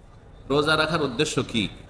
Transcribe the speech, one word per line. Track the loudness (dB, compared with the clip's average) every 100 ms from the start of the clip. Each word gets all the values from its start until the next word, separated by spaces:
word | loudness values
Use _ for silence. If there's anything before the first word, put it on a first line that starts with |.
| -20 -20 -20 -14 -2
রোজা | 0 2 2
রাখার | 2 0
উদ্দেশ্য | 0 0 0 0
কি? | -2 0 -2 -6